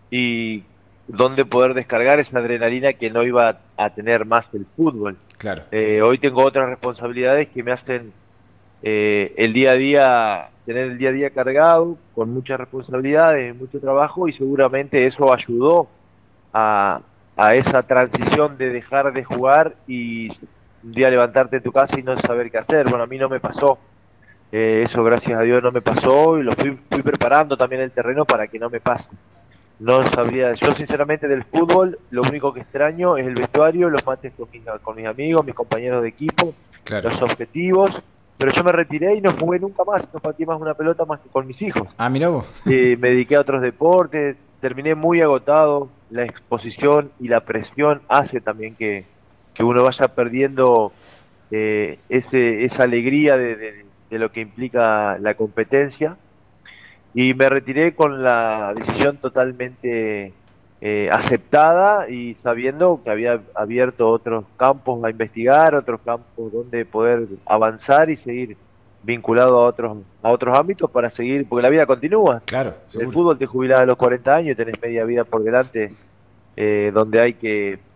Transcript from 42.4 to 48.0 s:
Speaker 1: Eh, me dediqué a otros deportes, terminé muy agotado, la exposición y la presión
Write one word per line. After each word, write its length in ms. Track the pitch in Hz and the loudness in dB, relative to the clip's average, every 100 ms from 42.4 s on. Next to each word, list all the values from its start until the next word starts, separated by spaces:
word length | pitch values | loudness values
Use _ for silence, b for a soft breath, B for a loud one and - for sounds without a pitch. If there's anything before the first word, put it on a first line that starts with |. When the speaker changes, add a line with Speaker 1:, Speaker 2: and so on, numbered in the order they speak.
| - - - | -6 -6 0
Speaker 1:
Eh, 280 | 131 123 120 | 4 4 2
me 120 | 123 | 2
dediqué 260 | 127 120 143 | 2 2 2
a 60 | |
otros 200 | 143 135 | 2 -2
deportes, 760 | 127 107 160 180 165 156 143 135 _ _ | -2 0 2 4 2 -2 -4 -6 _ _
terminé 340 | 131 127 147 156 | -8 -4 -4 -2
muy 240 | 160 170 | 0 2
agotado, 720 | 156 131 143 151 151 143 139 _ _ | 2 2 2 2 4 0 -6 _ _
la 140 | 117 | -8
exposición 880 | 120 - - 117 117 - 143 147 143 - | -8 -10 -8 -6 -6 -2 2 2 0 -6
y 80 | 123 | 0
la 140 | 117 | 0
presión 600 | - 110 107 - 147 143 | 0 -6 -6 -2 0 0